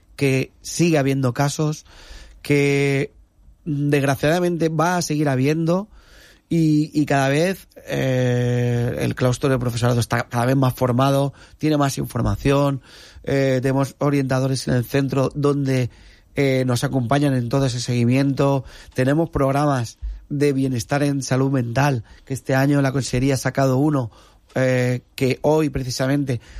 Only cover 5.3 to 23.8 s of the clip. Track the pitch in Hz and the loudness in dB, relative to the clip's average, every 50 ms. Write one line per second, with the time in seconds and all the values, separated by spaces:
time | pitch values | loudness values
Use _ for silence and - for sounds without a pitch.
5.3 | 131 127 131 147 156 165 165 160 175 185 214 - - - - - - - - - | 0 0 0 0 0 0 0 0 0 0 -2 -6 -14 -20 -20 -20 -20 -20 -20 -20
6.3 | - _ _ - 165 165 160 156 151 151 156 156 - 156 143 - 143 139 135 135 | -20 _ _ -2 0 2 2 4 4 2 0 0 0 -2 0 2 2 0 2 2
7.3 | 139 151 170 190 185 - - _ - - - - 143 139 135 131 127 127 127 123 | 2 2 0 0 -2 -6 -10 _ -20 -18 -10 -8 -4 -2 -2 0 0 0 0 0
8.3 | 123 123 123 123 123 120 120 120 120 120 120 123 71 73 127 117 - - 127 127 | 0 0 0 0 0 0 0 0 0 0 -2 -2 -4 -2 -4 -4 -2 0 0 0
9.3 | 123 - - 139 135 120 123 123 117 117 120 120 123 120 117 - 123 120 - - | 0 0 0 0 0 0 -2 -2 -2 0 0 0 2 0 0 -2 -2 -4 -4 -4
10.3 | - 120 117 127 135 135 131 127 - - 127 123 120 123 135 139 139 139 139 139 | -4 -2 0 2 2 2 2 0 0 0 0 0 2 2 2 2 2 0 0 -2
11.3 | - - - - - - 151 156 151 143 143 135 - 135 120 - - 117 113 107 | -4 -10 -20 -20 -10 -4 -2 0 2 2 0 0 -2 -4 -8 -6 -4 -2 -2 -2
12.3 | 107 - - 139 139 139 143 139 139 131 - - - - - - - - - - | -2 0 0 2 2 2 2 0 0 -4 -8 -14 -20 -20 -20 -20 -20 -12 -4 -2
13.3 | 139 139 135 135 127 127 123 135 131 139 139 131 - - 143 147 143 143 135 127 | 0 2 2 2 2 0 0 0 0 0 -2 -2 -4 -2 0 0 2 2 0 0
14.3 | 131 131 135 131 135 123 - 147 131 123 117 - - 139 139 131 127 139 131 - | 0 0 0 0 -2 -2 -2 0 0 0 0 0 0 0 0 0 0 0 0 -2
15.3 | - 147 143 143 139 143 139 131 131 127 123 117 - - - - - - _ _ | -2 0 0 2 2 2 0 0 0 0 -2 -2 -6 -12 -20 -20 -20 -20 _ _
16.3 | - 147 139 135 131 131 127 127 120 117 147 131 131 131 120 113 139 143 147 143 | -4 -2 0 2 2 0 0 0 0 0 -2 -2 -2 -2 0 0 0 2 2 2
17.3 | 131 127 120 113 143 139 135 127 120 123 - - 123 120 117 120 127 135 139 139 | 0 0 -2 0 0 0 0 0 -2 -4 -4 -2 0 0 2 2 2 2 2 2
18.3 | 131 143 143 139 139 131 - - - - - - - - 131 131 147 160 165 - | 2 2 2 2 2 0 -2 -6 -16 -20 -20 -10 -4 -2 0 2 2 0 0 -2
19.3 | - 143 139 135 139 147 151 147 139 123 113 - - - - - - - - - | -2 0 0 0 0 0 0 0 0 0 -2 -6 -10 -10 -12 -10 -10 -12 -10 -6
20.3 | 147 139 147 143 135 135 135 131 127 117 - - 143 143 147 143 139 139 127 - | -2 0 2 2 2 2 0 0 -2 -4 -4 -2 -2 0 0 0 0 -2 -2 -2
21.3 | 131 127 135 135 139 131 120 120 113 131 143 147 135 117 - - - - - - | 0 0 0 2 0 0 -2 -2 0 0 0 0 0 -2 -6 -10 -18 -18 -12 -10
22.3 | 135 - - - 131 131 135 143 147 143 135 135 131 135 117 - - 123 131 139 | -10 -8 -4 -2 0 2 2 4 4 2 2 2 0 -2 -4 -2 -2 0 0 0
23.3 | 135 - - 135 - 147 135 135 127 127 | 0 0 -2 -2 0 0 0 2 2 2